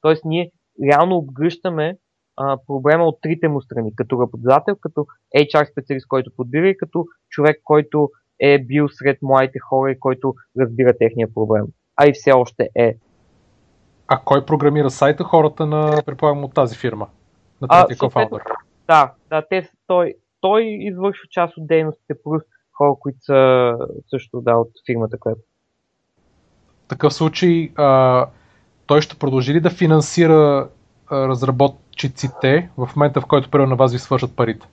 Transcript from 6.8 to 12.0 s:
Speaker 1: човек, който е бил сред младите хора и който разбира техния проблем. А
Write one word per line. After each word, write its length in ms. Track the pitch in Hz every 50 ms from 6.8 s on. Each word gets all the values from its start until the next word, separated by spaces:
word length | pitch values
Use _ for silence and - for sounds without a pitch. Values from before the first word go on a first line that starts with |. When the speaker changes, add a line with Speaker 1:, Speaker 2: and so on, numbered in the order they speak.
| - 165 _ 175 165 170 _ _ _ _
Speaker 1:
човек, 320 | - - 147 151 151 - _
който 480 | - 151 151 147 151 - 151 147 143 _ _ _ _ _ _
е 200 | 131 143 143 143
бил 300 | 131 120 131 147 147 143
сред 280 | - - 131 139 135 _
младите 380 | - 135 135 135 131 131 131 131
хора 320 | - - 135 131 135 135
и 80 | 131 131
който 360 | - 135 131 127 - 135 127 127 _ _ _ 123
разбира 380 | 135 117 117 117 131 123 120
техния 360 | - 117 113 113 117 113 110 113
проблем. 320 | - 110 107 110 104 107 - - _ _ _ _
А 120 | -